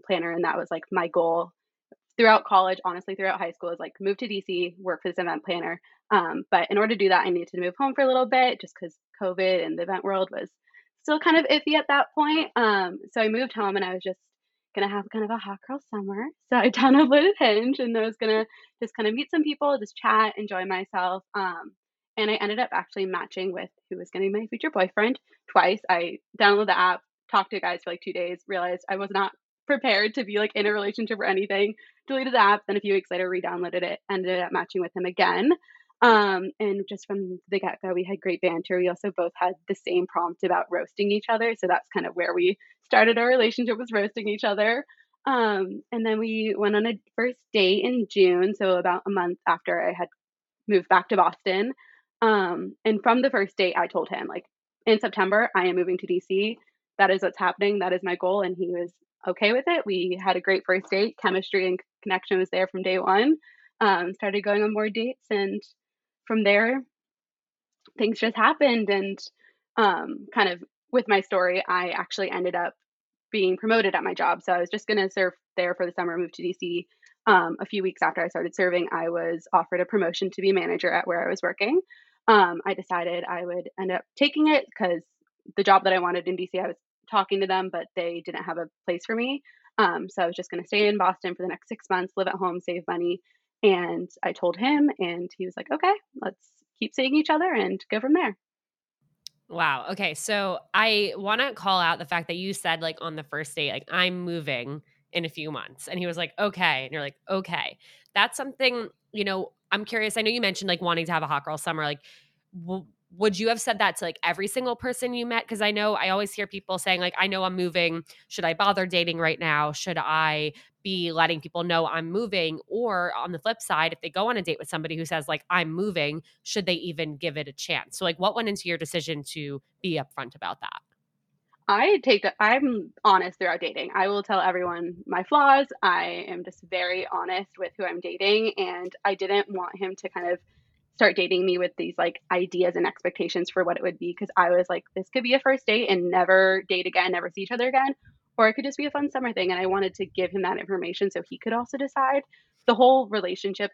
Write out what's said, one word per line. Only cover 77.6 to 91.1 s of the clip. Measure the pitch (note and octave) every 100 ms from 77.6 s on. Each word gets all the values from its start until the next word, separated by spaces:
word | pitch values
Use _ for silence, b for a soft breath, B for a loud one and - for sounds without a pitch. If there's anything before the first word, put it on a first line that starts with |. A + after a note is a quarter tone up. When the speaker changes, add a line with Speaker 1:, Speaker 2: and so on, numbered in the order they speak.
Speaker 1:
a | G3
few | G3+
weeks | F#3 -
after | F3 F3+
I | E3+
started | E3+ F3 -
serving, | F3+ F3 E3+
I | E3 E3
was | E3+ E3+ E3+ -
offered | F3 E3+ F3+
a | F3+
promotion | G#3 E3+ F3 F#3+
to | F#3+
be | F#3+
manager | G3 E3+ F3 F3
at | F3 F3+
where | E3+ F3+
I |
was | F#3+
working. | F3 - G#3 F4 - b b b -
Um, | G#3+ F3+ E3+ G3
I | F#3+
decided | - F3+ E3+ F3 F3
I | F3+ F3
would | F3 E3+ -
end | F#3+
up | F#3 - -
taking | C#4+ D4+ D4+
it | D4 - -
'cause | F#3 E3+ - _ _ _ - -
the |
job | G3 F#3+ F#3+
that |
I | F#3
wanted | F3 F3+ E3+
in | F3+
D | F3+
C, | F3+
I | F#3
was | - _ _ _
talking | G#3 F#3+ G3
to | F#3+
them, | F#3 F#3+
but | E3+ E3 -
they | E3+ E3+
didn't | E3+ E3 F#3
have | E3
a | E3 _ -
place | F3 -
for | A3+
me. | B3 C#4 b b b -
Um, | F#3+ E3+ F#3
so | -
I | F3
was | F3+
just | F3+
gonna | F3 E3+
stay | G#3 G#3
in | G#3
Boston | F#3